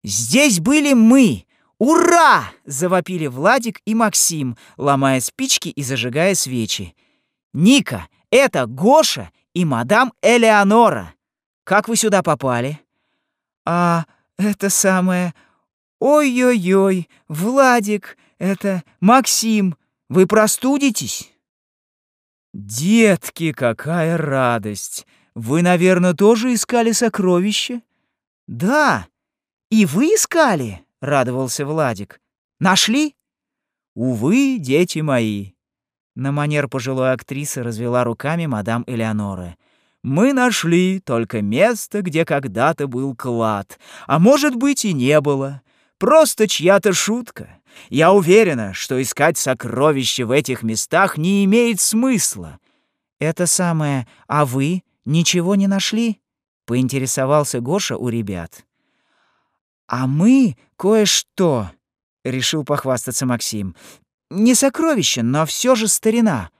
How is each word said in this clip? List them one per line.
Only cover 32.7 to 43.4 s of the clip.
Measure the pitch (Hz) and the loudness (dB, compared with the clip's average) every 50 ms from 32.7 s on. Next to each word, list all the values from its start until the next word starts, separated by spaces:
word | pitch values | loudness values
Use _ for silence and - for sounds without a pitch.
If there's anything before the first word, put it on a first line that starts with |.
| 190 190 - 214 226 285 311 294 _ _ _ _ _ _ _ _ _ _ _ _ _ _ _ _ _ | 2 2 0 0 0 0 0 -2 _ _ _ _ _ _ _ _ _ _ _ _ _ _ _ _ _
"Увы, | 113 120 127 123 107 110 147 208 262 277 269 262 226 | -6 -4 -4 -2 -2 0 2 2 2 2 0 -2 -4
дети | 147 127 135 156 180 - - 156 | -2 0 2 2 2 0 -2 -6
мои!" | 156 151 135 120 113 110 104 101 98 95 _ _ _ _ _ _ _ _ _ _ _ _ _ | -4 -2 -2 0 -2 -2 -4 -6 -8 -12 _ _ _ _ _ _ _ _ _ _ _ _ _
На | 123 127 139 143 | -8 -6 -4 -4
манер | 147 147 147 151 147 139 | -2 -2 -2 -2 -2 -2
пожилой | 113 - 135 117 135 131 131 127 131 131 | -2 -6 -8 -6 -6 -4 -2 0 -2 -2
актрисы | 117 - - 135 139 147 143 - 135 120 | -4 -6 -12 -10 -10 -10 -8 -8 -8 -8
развела | 120 110 107 120 120 123 123 123 | -8 -8 -6 -6 -2 -2 0 -2
руками | 117 113 - - 139 160 170 170 | -2 -4 -6 -6 -6 -4 -4 -4
мадам | 147 123 107 98 113 113 120 123 | -4 -4 -4 -4 -4 -4 -4 -4
Элеонора. | - 127 117 113 110 107 107 104 101 95 92 90 87 87 _ _ _ _ _ _ _ _ _ - | -6 -6 -4 -4 -4 -4 -4 -4 -6 -8 -10 -12 -14 -16 _ _ _ _ _ _ _ _ _ -8
"Мы | 127 135 165 226 269 285 | -4 0 2 2 2 2
нашли | 262 247 247 208 - - 165 170 180 180 185 190 190 | 2 0 0 -2 -2 -2 2 2 2 2 0 -2 -4
только | _ - 127 117 117 - - 110 | _ -4 -4 -4 -4 -4 -6 -6
место, | 104 101 110 135 190 240 240 208 - - - 208 | -4 -2 0 2 2 2 0 -4 -8 -8 -8 -6
где | 185 180 139 160 165 | -6 -2 -2 -2 0
когда-то | - 160 143 135 123 92 110 127 156 160 - 143 | 0 -2 -4 -4 -6 -4 0 0 0 0 -2 -6
был | 139 120 123 135 139 127 | -6 -6 -6 -6 -6 -8
клад. | - - 127 120 117 | -8 -8 -6 -2 -2